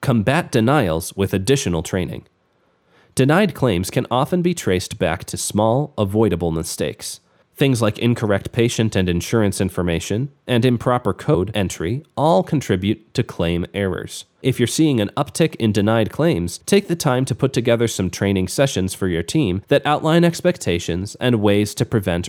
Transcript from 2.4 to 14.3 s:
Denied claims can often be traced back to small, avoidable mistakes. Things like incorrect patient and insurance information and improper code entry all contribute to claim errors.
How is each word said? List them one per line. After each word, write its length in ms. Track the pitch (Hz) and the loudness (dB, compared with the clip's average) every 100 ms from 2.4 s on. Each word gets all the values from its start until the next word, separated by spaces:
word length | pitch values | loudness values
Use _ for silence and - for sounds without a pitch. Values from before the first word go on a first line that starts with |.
| _ _ _ _ _ _ _ - | _ _ _ _ _ _ _ 0
Denied 360 | 131 160 208 | 4 4 2
claims 380 | - 131 87 - | 0 0 0 0
can 160 | - 123 | -4 -2
often 300 | 120 147 180 | 0 0 0
be 120 | 175 | 0
traced 420 | 175 - 92 - - | -2 0 0 -2 -4
back 280 | 90 82 | -2 -2
to 120 | - - | -6 -8
small, 560 | - 101 110 123 147 - | -4 2 2 2 -2 -2
avoidable 540 | 104 104 110 87 85 | -2 2 2 2 -2
mistakes. 680 | 80 - - 80 - - - _ _ _ - | -2 -6 -4 -6 -6 -14 -16 _ _ _ -2
Things 260 | 139 123 | 0 2
like 160 | 110 101 | 0 0
incorrect 540 | 117 117 107 98 - | 0 0 0 0 -2
patient 420 | - 117 - 110 | 0 0 2 0
and 140 | 101 90 | 2 0
insurance 520 | 87 - 117 104 95 | 0 0 2 2 0
information 720 | 95 - 87 85 - 101 139 _ - | -4 -2 -2 -2 -2 -4 -4 _ -2
and 180 | 123 | 0
improper 480 | 127 120 - 123 - | 2 2 0 0 0
code 380 | 92 - 160 92 | -4 0 0 0
entry 520 | 110 92 - 80 123 - - | -2 -4 -4 -4 -6 -8 -2
all 280 | 147 185 | 2 2
contribute 680 | 175 156 - 95 95 110 _ | 2 -2 0 -2 0 -2 _
to 100 | - | -4
claim 420 | 117 - 85 85 87 | -4 -2 -2 0 -4
errors. 500 | 98 98 90 - - - | -4 -2 -4 -8 -14 -18